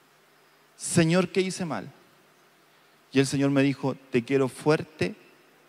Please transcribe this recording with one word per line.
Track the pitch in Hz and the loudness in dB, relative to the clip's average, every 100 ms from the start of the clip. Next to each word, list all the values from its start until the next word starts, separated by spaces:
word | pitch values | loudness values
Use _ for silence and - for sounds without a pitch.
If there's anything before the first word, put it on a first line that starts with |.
| _ _ _ _ _ _ _ - | _ _ _ _ _ _ _ -14
Señor, | - 175 160 180 180 | -2 2 4 2 0
¿qué | 196 | -2
hice | 185 - | -4 -4
mal?". | 175 113 - - _ _ _ _ _ _ _ _ _ _ _ | -8 -8 -10 -18 _ _ _ _ _ _ _ _ _ _ _
Y | 131 | 0
el | 135 | 0
Señor | 139 139 | 2 2
me | 139 | 2
dijo, | 139 135 139 - - | 2 0 -6 -8 -2
"Te | 123 | -2
quiero | 117 139 127 | 0 0 0
fuerte | - 147 160 170 - 180 214 - _ _ _ | -2 0 0 -2 -6 -8 -8 -20 _ _ _